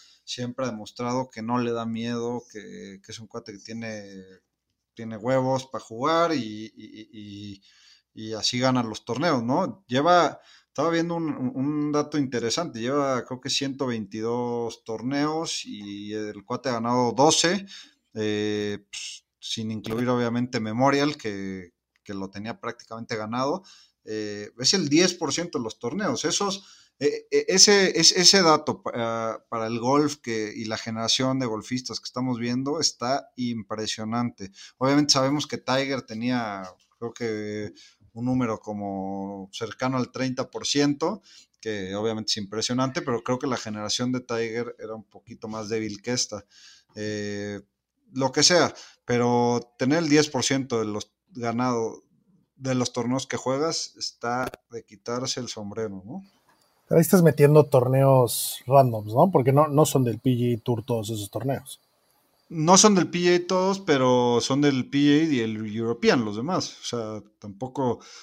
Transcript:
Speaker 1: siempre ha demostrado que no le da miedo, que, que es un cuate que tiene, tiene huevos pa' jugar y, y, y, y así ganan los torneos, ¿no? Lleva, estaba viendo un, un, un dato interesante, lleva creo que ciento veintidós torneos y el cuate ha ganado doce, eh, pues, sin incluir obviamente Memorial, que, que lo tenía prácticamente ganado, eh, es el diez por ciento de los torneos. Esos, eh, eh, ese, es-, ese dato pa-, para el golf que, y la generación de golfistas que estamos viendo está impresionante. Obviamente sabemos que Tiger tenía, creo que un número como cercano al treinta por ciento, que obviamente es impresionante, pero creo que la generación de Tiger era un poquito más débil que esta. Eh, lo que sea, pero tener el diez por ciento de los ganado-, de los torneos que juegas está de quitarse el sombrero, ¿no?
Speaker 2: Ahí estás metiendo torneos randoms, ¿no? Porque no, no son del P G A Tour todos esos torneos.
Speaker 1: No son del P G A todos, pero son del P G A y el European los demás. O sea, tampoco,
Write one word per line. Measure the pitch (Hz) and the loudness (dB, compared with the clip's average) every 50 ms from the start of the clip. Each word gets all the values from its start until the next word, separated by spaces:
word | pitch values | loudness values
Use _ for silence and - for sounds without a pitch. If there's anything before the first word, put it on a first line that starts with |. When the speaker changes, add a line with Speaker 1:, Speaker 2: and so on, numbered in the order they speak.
| - _ _ _ _ | -20 _ _ _ _
Speaker 1:
siempre | - - - 123 120 123 - 131 | -14 -10 -8 -8 -8 -6 -6 -6
ha | 123 | -6
demostrado | 110 107 104 - - - 123 120 123 131 127 127 | -6 -8 -10 -14 -10 -8 -4 -4 -2 -4 -4 -6
que | - 110 | -8 -10
no | 110 113 120 123 | -6 -4 -2 -2
le | 120 120 117 | 0 -2 -2
da | 117 113 | -4 -4
miedo, | 113 113 113 117 120 120 117 117 120 120 120 - - - | -6 -6 -6 -6 -4 -4 -4 -4 -4 -6 -8 -10 -12 -16
que, | 107 98 98 95 95 98 98 98 98 _ | -18 -16 -16 -16 -16 -16 -16 -18 -18 _
que | - | -18
es | 107 107 | -18 -16
un | 110 | -16
cuate | - - 117 - - 101 | -16 -14 -14 -14 -14 -16
que | 98 | -16
tiene, | - 110 113 117 117 110 107 104 101 98 98 95 95 95 92 - _ _ _ _ _ _ _ _ _ _ _ | -14 -14 -12 -10 -10 -10 -10 -10 -12 -14 -16 -18 -18 -20 -20 -20 _ _ _ _ _ _ _ _ _ _ _
tiene | - 113 113 113 | -14 -12 -12 -10
huevos | 104 101 123 131 131 131 131 131 131 131 | -6 -2 0 0 2 2 2 0 -2 -4
pa' | - - 110 | -6 -10 -12
jugar | - - 113 113 131 156 165 165 170 165 160 | -12 -12 -8 -4 0 2 2 2 2 2 0
y, | 135 113 107 107 107 110 110 _ | -2 -4 -6 -10 -12 -12 -14 _
y, | - 110 - - 107 107 - - | -18 -20 -18 -18 -18 -20 -18 -18
y, | 107 104 104 101 101 104 101 98 98 _ _ _ _ _ - _ _ _ _ _ | -16 -16 -14 -14 -14 -14 -14 -14 -16 _ _ _ _ _ -20 _ _ _ _ _
y | 107 110 110 110 | -14 -10 -8 -6
así | 104 98 - - 123 | -4 -4 -2 0 2
ganan | 127 131 127 127 117 110 | 2 2 2 2 0 -2
los | 104 - - | -6 -8 -8
torneos, | - 113 120 160 175 151 123 113 | -6 -4 -2 0 2 2 2 0
¿no? | 120 131 170 - 135 107 - _ - | 0 0 0 0 -2 -4 -10 _ -4
Lleva, | 120 131 143 170 180 175 165 - - - - - - - _ _ | 0 2 4 6 6 6 6 4 2 -4 -14 -20 -20 -20 _ _
estaba | _ - 147 165 | _ -2 0 0
viendo | 165 170 165 170 170 | 2 0 0 0 -2
un, | 165 165 151 | -2 -2 -4
un, | 139 135 131 123 - | -4 -4 -4 -4 -4
un | 135 131 147 151 151 147 151 | -2 -2 -2 -2 -2 -2 0
dato | 147 147 147 - - 151 | 0 0 -2 0 0 -2
interesante, | 139 127 123 117 117 113 - 165 175 151 120 110 | -2 0 -2 -2 -2 -2 -2 -2 -4 -6 -6 -6
lleva | 110 123 139 147 139 135 131 120 113 | -4 -2 0 0 0 0 0 -2 -4
creo | - 127 123 | -6 -10 -8
que | - 131 | -6 -4
ciento | - - 139 135 131 131 143 | -4 -2 -4 -4 -4 -4 -2
veintidós | 127 120 113 104 95 104 110 110 113 120 123 123 120 120 120 117 113 110 - _ | -2 -2 -4 -6 -8 -8 -6 -4 -2 -2 -2 -2 -2 -4 -4 -4 -6 -8 -10 _
torneos | - 113 104 113 127 143 143 147 151 160 160 165 160 - - - | -10 -8 -8 -6 -4 -2 -2 0 0 -2 -2 -4 -4 -6 -8 -10
y | - 104 104 101 101 101 101 104 104 107 | -10 -12 -12 -10 -10 -10 -10 -10 -8 -8
el | 107 107 107 101 101 95 | -6 -6 -8 -10 -12 -10
cuate | - 123 123 - 135 | -8 -8 -6 -4 -4
ha | 123 | -2
ganado | 113 113 120 123 123 123 120 107 | -2 0 0 2 2 2 2 4
doce, | 110 139 160 151 - - 165 185 202 196 - - - - - _ _ _ _ - | 4 6 6 6 6 4 2 2 0 -4 -8 -16 -20 -20 -20 _ _ _ _ -6
eh, | 110 107 107 104 104 104 107 104 104 104 104 104 101 - _ | -4 -2 0 0 0 0 -2 -2 -2 -2 -4 -6 -8 -10 _
pues, | - - - - - - _ _ _ _ - | -14 -12 -12 -12 -14 -16 _ _ _ _ -12
sin | - - 113 110 110 110 | -8 -8 -6 -6 -6 -6
incluir | 110 98 110 110 117 123 123 | -8 -6 -6 -4 -2 0 0
obviamente | 123 120 120 117 117 120 123 120 - 117 | 2 2 2 0 0 0 -2 -2 -2 -4
Memorial, | 110 110 110 120 131 139 139 139 143 151 143 | -4 -2 0 2 4 4 4 4 2 0 0
que, | - - 110 101 98 98 95 95 95 90 85 _ _ _ _ _ _ _ | -4 -6 -8 -6 -6 -6 -8 -8 -8 -12 -14 _ _ _ _ _ _ _
que | - 101 | -10 -8
lo | 98 95 95 | -8 -8 -8
tenía | 98 101 104 113 110 - | -10 -10 -10 -10 -10 -8
prácticamente | - 120 117 - - - 113 113 117 - 120 | -8 -10 -10 -10 -12 -16 -14 -12 -10 -6 -6
ganado, | 107 107 107 117 127 131 143 165 196 196 - - - _ _ _ _ _ | -6 -6 -4 -4 -2 -2 -2 -2 -4 -6 -12 -20 -20 _ _ _ _ _
eh, | - 110 107 107 104 104 104 104 104 - | -8 -6 -6 -6 -6 -8 -8 -10 -12 -8
es | 113 127 - 208 | -4 0 0 0
el | 190 165 139 | 0 2 2
diez | 143 165 180 185 - | 4 4 4 4 0
por | - 170 139 - | -2 -4 -4 -4
ciento | - 165 170 - 139 | -4 -4 -4 -4 -6
de | 117 | -6
los | 110 - _ | -6 -8 _
torneos. | - 120 143 196 202 165 123 - - | -8 -6 -4 -4 -2 -2 -2 -2 -2
Esos, | 160 165 - 202 196 190 - - - - - _ _ _ - | -2 -2 -2 -2 -2 -4 -6 -10 -16 -20 -20 _ _ _ -2
eh, | 135 147 147 - - _ | -2 -2 -2 -2 -4 _
eh, | 139 147 - - | 0 0 2 4
ese, | 175 190 - 214 202 202 190 170 - 160 | 4 6 6 8 8 6 6 4 4 4
es-, | 165 - - | 4 4 6
ese | 185 175 - - 196 | 6 6 6 8 8
dato | 175 160 156 160 - - 120 - - | 8 6 6 4 4 0 -4 -4 -4
pa-, | 110 - 120 117 113 113 113 113 113 107 - _ _ | -6 -4 -4 -4 -2 -2 -4 -4 -4 -6 -8 _ _
para | 120 117 113 | -6 -4 -2
el | 110 117 117 | -2 -2 -2
golf | 113 123 139 143 151 143 143 - - | 0 2 4 4 4 2 0 -4 -6
que, | 120 113 110 107 104 107 | -4 -4 -4 -4 -4 -6
y | - 110 | -8 -6
la | 107 110 | -6 -6
generación | - - 117 110 113 113 110 - - 131 131 131 131 | -6 -6 -6 -6 -4 -2 0 0 2 2 0 0 0
de | 131 | -2
golfistas | 117 110 104 101 - 123 123 127 - 110 - | -2 -4 -6 -6 -6 -6 -6 -6 -6 -10 -10
que | - | -10
estamos | - - 123 127 131 123 113 | -10 -6 -4 -2 -2 -2 -2
viendo | 117 120 123 127 135 143 151 165 | -2 -2 -2 -2 -2 -2 -2 -2
está | 135 - - - 120 127 139 143 - - _ | -2 -2 -2 -4 -2 -2 -2 -2 -4 -6 _
impresionante. | - 123 120 117 113 98 - 110 107 110 98 - - 110 110 117 120 120 117 - - 98 98 - - - - _ - | -6 -6 -4 -4 -6 -8 -8 -8 -8 -6 -6 -6 -6 -6 -4 -2 -2 -2 -4 -6 -8 -14 -16 -16 -18 -20 -20 _ -2
Obviamente | 127 135 143 147 147 143 - | 0 2 4 4 4 4 4
sabemos | 135 131 135 143 147 139 - | 4 2 2 0 -2 -4 -4
que | 127 110 | -8 -6
Tiger | - - 123 135 139 135 139 123 - | -2 0 0 0 0 -2 -4 -6 -6
tenía, | - 110 110 117 127 127 123 117 107 101 98 95 92 90 _ _ _ _ _ | -8 -8 -6 -2 -2 0 0 -2 -4 -6 -8 -10 -12 -16 _ _ _ _ _
creo | 117 117 - | -10 -10 -8
que | - 120 113 110 107 107 104 104 107 107 104 - - - - _ _ _ _ - | -6 -4 -4 -4 -4 -6 -6 -6 -6 -8 -8 -10 -16 -20 -20 _ _ _ _ -10
un | 113 123 | -6 -2
número | 127 127 127 127 110 107 101 | 0 0 0 0 0 -2 -4
como | - 110 107 104 101 98 98 98 95 95 98 98 98 98 101 98 95 95 | -6 -8 -8 -6 -6 -6 -6 -6 -6 -6 -6 -6 -8 -8 -8 -10 -12 -12
cercano | - - 117 104 - - 131 131 135 | -10 -10 -8 -8 -6 -4 -2 -2 -2
al | 127 123 117 - | -2 -4 -4 -4
treinta | 120 131 131 127 135 127 - - | -4 -4 -4 -4 -4 -6 -8 -8
por | 110 - - | -8 -4 -2
ciento, | - 143 143 143 143 139 160 175 214 196 _ _ - - - _ _ _ | 0 2 2 2 2 0 -2 -2 -2 -4 _ _ -20 -20 -20 _ _ _
que | - 110 107 101 95 92 98 | -8 -6 -6 -4 -4 -4 -4
obviamente | 101 107 113 110 110 107 - | -2 -2 -2 -2 -2 -4 -4
es | - | -4
impresionante, | 113 101 95 104 110 107 - 123 127 131 131 127 175 156 | -4 -6 -6 -6 -4 -4 -2 0 0 0 0 -2 -4 -4
pero | 143 120 113 - | -2 -2 -2 -2
creo | - 127 127 | -2 -4 -2
que | - 139 | -2 -4
la | 123 | -4
generación | 110 - 110 107 107 107 104 - - 123 123 127 | -4 -6 -6 -8 -6 -6 -4 -4 -2 -2 -2 -2
de | 127 | -4
Tiger | 123 - 120 113 117 113 110 117 120 120 - - | -4 -4 -4 -2 -2 -2 -4 -6 -6 -8 -10 -12
era | - 107 110 | -12 -12 -12
un | 110 98 | -12 -14
poquito | _ - 95 - - 117 - - 107 | _ -20 -20 -20 -20 -18 -14 -12 -10
más | 110 110 107 101 | -8 -8 -6 -4
débil | 113 110 110 110 104 101 | -4 -4 -4 -4 -6 -8
que | - 120 123 | -6 -4 -2
esta. | 123 - - 107 101 - _ _ - - - - _ _ _ - | -2 -2 -4 -6 -12 -14 _ _ -20 -20 -20 -20 _ _ _ -12
Eh, | 107 104 107 107 104 104 104 101 101 101 101 101 98 - _ _ _ _ _ _ _ _ _ 131 | -8 -6 -6 -6 -6 -6 -6 -6 -6 -6 -8 -8 -10 -12 _ _ _ _ _ _ _ _ _ -4
lo | 131 135 131 | -2 -2 0
que | - 151 143 | 2 4 4
sea, | - 180 170 139 110 - - - - - _ _ | 6 6 6 6 4 0 -4 -16 -20 -20 _ _
pero | - 123 120 120 120 123 120 120 120 120 120 - - _ - | 0 2 2 4 4 4 4 4 2 2 0 -2 -6 _ -2
tener | 131 123 147 170 | 0 2 2 2
el | 170 147 | 2 4
diez | 143 156 147 - | 4 4 4 4
por | - 127 117 | 2 -2 0
ciento | - 135 135 131 127 117 113 | 0 0 -2 -2 -2 -2 -2
de | 110 | -2
los | 107 104 107 - - _ _ _ _ | -2 -4 -6 -8 -10 _ _ _ _
ganado-, | - - 117 117 113 120 127 127 123 117 113 110 - - - _ _ _ _ _ _ _ _ _ _ | -12 -6 -4 -2 -2 0 0 0 0 0 -2 -4 -6 -10 -18 _ _ _ _ _ _ _ _ _ _
de | - 131 131 131 | -8 -4 -2 0
los | 127 123 120 - | 0 0 -2 -2
torneos | 127 117 120 127 135 131 | -4 -2 -2 -2 -2 -4
que | - - 110 | -4 -6 -4
juegas | - 131 131 135 156 165 160 - - - - | -2 -2 -2 0 0 -2 -2 -4 -6 -8 -10
está | - - - - _ - 120 123 123 127 120 - - _ _ | -12 -12 -12 -10 _ -6 -4 -4 -4 -4 -6 -8 -12 _ _
de | 117 113 - | -16 -16 -16
quitarse | _ 107 95 - 117 120 123 131 123 - 131 | _ -20 -14 -8 -6 -6 -4 -4 -6 -6 -6
el | 123 110 | -8 -10
sombrero, | - 110 104 101 104 113 110 107 98 95 92 | -10 -10 -10 -10 -6 -6 -6 -6 -6 -10 -12
¿no? | 107 147 196 - - _ _ _ _ _ _ _ _ _ _ _ - | -12 -12 -14 -14 -16 _ _ _ _ _ _ _ _ _ _ _ 2
Speaker 2:
Ahí | 160 165 | 4 4
estás | 165 - - 185 170 | 4 6 6 6 6
metiendo | 160 - - 143 143 151 156 135 | 6 6 6 6 8 8 8 8
torneos | 139 - 131 123 131 131 135 135 135 135 131 123 113 - - - - - - - | 8 6 4 4 4 4 4 6 6 6 6 6 4 0 -2 -6 -6 -8 -8 0
randoms, | 123 135 139 135 127 113 107 104 107 107 | 6 8 8 8 6 4 -2 -4 0 4
¿no? | 127 165 196 | 4 4 6
Porque | 175 151 120 139 | 6 4 4 6
no, | 135 143 156 | 6 6 6
no | 151 139 147 156 | 6 6 4 4
son | 151 - 139 127 | 6 4 2 2
del | 120 107 104 | 2 0 0
P | - 131 127 | 0 0 2
G | 117 120 120 120 110 | 2 2 0 0 0
A | - | 0
Tour | - 120 107 104 | -2 -2 -2 -2
todos | - 120 113 107 107 | -2 -2 -2 -2 -4
esos | 113 107 101 98 | -6 -6 -6 -8
torneos. | - 104 113 139 135 - - - - - _ _ _ _ _ _ _ _ _ _ _ _ _ - | -8 -6 -4 -4 -4 -4 -6 -12 -18 -20 _ _ _ _ _ _ _ _ _ _ _ _ _ -10
Speaker 1:
No | 196 160 151 170 190 | -4 0 4 6 8
son | 180 - 214 202 | 8 8 8 8
del | 180 156 - | 6 4 2
P | - 175 | 0 2
G | 175 175 175 175 175 | 4 4 4 4 4
A | |
todos, | - 190 185 185 190 196 196 | 0 0 0 2 2 0 0
pero | 196 - 147 135 131 127 127 123 123 120 120 117 113 | 2 2 4 4 6 6 6 6 6 4 4 2 2
son | - 135 139 | 2 2 2
del | 147 143 131 127 123 - | 4 4 4 2 0 -2
P | 139 143 | 0 2
G | 143 147 143 151 160 | 4 6 6 6 4
A | 165 143 | 4 2
y | 120 | 2
el | 113 110 110 107 110 107 104 | 0 -2 -4 -6 -6 -6 -4
European | 113 113 117 117 - 226 220 180 131 110 | -2 -2 -2 -2 2 2 4 4 4 2
los | 107 101 | 0 -2
demás. | 110 120 165 185 156 - - - - - | -4 -4 -2 -2 -2 -4 -6 -10 -12 -10
O | |
sea, | - - 120 110 107 110 104 - _ _ _ | -8 -6 -6 -6 -6 -10 -12 -14 _ _ _
tampoco, | - 104 98 98 131 123 127 143 135 123 113 - - - - - | -16 -16 -12 -10 -10 -8 -6 -2 -2 -2 -2 -4 -6 -16 -20 -20